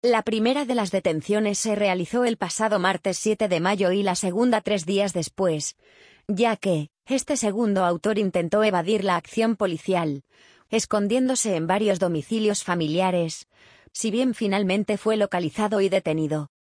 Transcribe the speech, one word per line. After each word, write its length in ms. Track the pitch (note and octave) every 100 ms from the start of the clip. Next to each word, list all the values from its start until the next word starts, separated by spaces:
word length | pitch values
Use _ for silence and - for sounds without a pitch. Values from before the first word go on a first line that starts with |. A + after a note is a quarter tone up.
La 200 | A#3+ A#3
primera 420 | A3+ A3 A3+ C4+
de 100 | C4
las 160 | A#3+ G3
detenciones 680 | F#3+ F3+ D#3 - G#3 G#3+ G3
se 180 | A3+ G#3
realizó 480 | G#3 F#3 E3+ A#3+
el 120 | B3 A3+
pasado 440 | F3+ - A3 G3+
martes 380 | F#3 F#3 G3 F3+
siete 280 | A3 G#3+ G#3+
de 140 | F3
mayo 320 | F3+ G3+ F#3+
y 100 | G3
la 140 | G3+ F3+
segunda 440 | G3 F3+ B3 A3
tres 240 | - G#3
días 280 | D#3+ G3 G3+
después, 640 | F3+ D#3 - F#3+ D#3 - - _ - - - -
ya 300 | G3 A#3 G#3+
que, 340 | G3 E3 D3+ _ -
este 300 | C4+ - C#4+
segundo 480 | G#3+ G3+ A3+ G3
autor 340 | F3 E3+ G3+ G#3+
intentó 460 | G3+ F3 E3+ G#3
evadir 400 | G#3+ F#3 E3+ G#3+
la 100 | F#3+
acción 400 | F3 - - A3+
policial, 680 | A3 G3 D#3+ - F#3 D#3+ C#3 _ _ - _ _
escondiéndose 840 | A3 - G#3+ G3+ A#3+ B3+ B3+ A3+
en 140 | F3 E3
varios 320 | G3 G#3+ F#3
domicilios 640 | F3+ E3 - A3+ G#3+ G3+
familiares, 840 | - F3 D#3 E3 F#3 F3+ E3 - - _ - - -
si 180 | - A3+
bien 240 | G#3+ C4
finalmente 640 | A3 G#3 G3 G3 G3 G3+ G#3
fue 180 | A3 A3
localizado 640 | G3+ F3+ D#3+ - G#3+ G#3
y 60 | G3
detenido. 640 | F#3+ E3+ D#3 D3+ D3+ C#3+ _